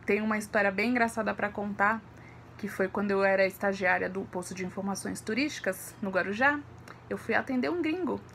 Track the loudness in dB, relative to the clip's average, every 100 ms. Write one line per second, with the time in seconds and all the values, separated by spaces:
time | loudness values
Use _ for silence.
0 | 0 2 2 0 0 2 2 2 2 4
1 | 2 2 -2 0 -2 -2 -6 2 2 2
2 | -4 -18 -18 -18 -20 -10 -10 -2 0 0
3 | 2 4 4 6 4 2 -2 2 2 2
4 | 0 -4 -4 -6 -6 -6 -6 -4 -4 -4
5 | -4 -6 -4 -2 -2 -2 -4 -4 -8 -6
6 | -2 0 0 4 4 2 -4 -16 -18 -18
7 | -8 -8 0 0 0 0 0 0 0 0
8 | -2 -4 -6